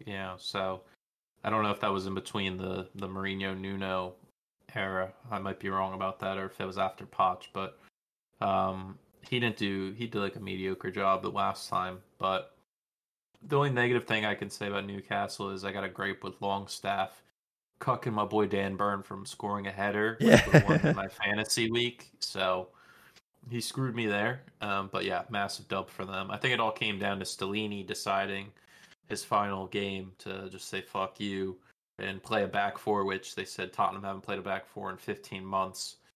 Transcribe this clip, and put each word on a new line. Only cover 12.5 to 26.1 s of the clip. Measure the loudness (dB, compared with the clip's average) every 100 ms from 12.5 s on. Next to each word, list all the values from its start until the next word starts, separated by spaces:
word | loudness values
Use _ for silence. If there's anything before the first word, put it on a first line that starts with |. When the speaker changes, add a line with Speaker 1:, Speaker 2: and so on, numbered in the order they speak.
| _ _ _ _ _ _ _ _ _ 0
Speaker 1:
the | 2
only | 4
negative | 4 6 4 2
thing | 0 2
I | 0
can | -4
say | -6 -4
about | -2 -4
Newcastle | -8 -2 -2 -2 -4 -6
is | -4 -4
I |
got | -4
a | -6
gripe | -4 -4 -4
with | -8 -4
Longstaff | 0 0 -2 -6 -2 0 -2 -6 _ _ _ _ _ -6
cucking | 0 0 0
my | 0
boy | 2 4 4
Dan | 2 0 2
Burn | 0 0
from | -4 -10 -10
scoring | -6 -2 -2 -4
a |
header, | -2 0 2 2 4
which | 10
Speaker 2:
Yeah. | 10 12
Speaker 1:
was | 10
one | 10 4 4
in | 2
my | -2
fantasy | -2 0 0 2 2 2
week. | 2 0 -2 -18 -10
So | -6 0 2 2 -2 -14 -20 -20 -20 -20 _ _ -8
he | -6
screwed | -4 -2 -2 0
me | 2
there. | 4 2 0 -10 -8
Um, | -2 -2 0
but | -2
yeah, | 0 -2 -2
massive | -2 -2 -4 -4
dub | -4 -4
for | -8
them. | -6